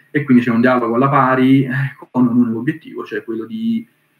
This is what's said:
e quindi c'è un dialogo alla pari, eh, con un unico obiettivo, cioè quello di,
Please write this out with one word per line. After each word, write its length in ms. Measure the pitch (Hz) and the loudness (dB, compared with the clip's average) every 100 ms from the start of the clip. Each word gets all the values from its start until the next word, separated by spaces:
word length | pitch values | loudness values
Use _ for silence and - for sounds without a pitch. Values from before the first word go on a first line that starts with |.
| _ | _
e 140 | 147 | -4
quindi 180 | 135 120 | 2 2
c'è 80 | 120 | 2
un 120 | 113 | 2
dialogo 340 | 127 123 113 117 | 2 2 0 0
alla 140 | 139 | 2
pari, 560 | 139 131 131 131 135 123 | 2 2 2 4 2 2
eh, 40 | 135 135 - - | -2 -6 -8 -8
con 180 | 127 123 | 0 2
un 80 | 120 | 2
unico 220 | 113 113 | 0 -2
obiettivo, 460 | 127 160 - 90 - | -6 -6 -10 -14 -10
cioè 180 | 107 | -10
quello 220 | - 110 113 | -8 -10 -10
di, 420 | 113 113 113 - _ _ _ | -6 -4 -4 -6 _ _ _